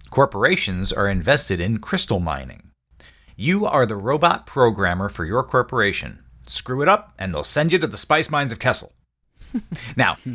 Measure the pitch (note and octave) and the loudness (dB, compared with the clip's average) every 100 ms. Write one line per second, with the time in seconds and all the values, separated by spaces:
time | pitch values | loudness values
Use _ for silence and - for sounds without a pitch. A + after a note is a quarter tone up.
0 | - - C3+ G2 B2+ F#3 - F#2 F#2+ - | -4 0 2 2 0 2 -2 -2 -2 0
1 | G2 F#2+ D#2+ D3 - F2+ E2+ - - F#3 | 0 2 2 2 2 -2 -2 -2 -2 -2
2 | - G2 E2+ C#2+ C2 - - _ _ _ | 0 -2 -2 -6 -8 -16 -20 _ _ _
3 | - _ _ - A2+ G3 G#3 C#3+ A#2 G2+ | -20 _ _ -6 -2 0 2 2 2 0
4 | G#2+ D3 E3+ - - C#3 A#2+ G2+ F#2 F2 | -2 2 2 0 -2 4 4 4 0 0
5 | G2+ - D#2+ A#2 - C3 A#2+ B2+ G2+ F#2 | -2 -4 -2 -2 0 0 0 2 0 0
6 | C2 - - - - - - C3 D#3 G3+ | -8 -14 -20 -16 -6 -4 -2 0 4 2
7 | - - F#2+ D2+ D2 C#3+ D#3+ F3+ D3+ G#2 | 0 -8 -6 -4 -2 0 2 2 0 -4
8 | - D#3 D3+ D3 C#3 G#2+ C3 A2 - _ | 0 2 2 -2 -2 -2 0 0 -2 _
9 | _ _ _ - - A#3+ - E3 - - | _ _ _ -20 -8 -8 -8 -12 -6 0
10 | G#2 - C3 | 0 0 -6